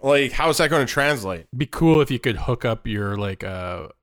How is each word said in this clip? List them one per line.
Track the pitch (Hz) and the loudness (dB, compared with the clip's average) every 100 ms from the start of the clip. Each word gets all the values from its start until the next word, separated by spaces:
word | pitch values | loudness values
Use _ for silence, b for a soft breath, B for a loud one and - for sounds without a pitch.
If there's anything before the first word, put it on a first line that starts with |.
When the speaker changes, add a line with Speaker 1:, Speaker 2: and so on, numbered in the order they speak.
Speaker 1:
Like, | 135 143 135 | 2 2 2
how | - 160 | 0 0
is | 143 | 2
that | 156 | 2
gonna | 156 123 | 2 0
translate?" | - 143 143 95 87 | 0 0 0 -4 -8
Speaker 2:
It'd | - 123 | -10 -8
be | 147 | -6
cool | - 165 156 | 2 4 6
if | 139 | 4
you | 123 | 0
could | 127 98 | -2 -2
hook | - 120 | -2 -2
up | 120 113 113 | -2 -2 -4
your, | 104 101 101 | -4 -2 -2
like, | 101 95 | -4 -6
uh, | 95 92 90 90 78 - | -8 -8 -8 -8 -12 -20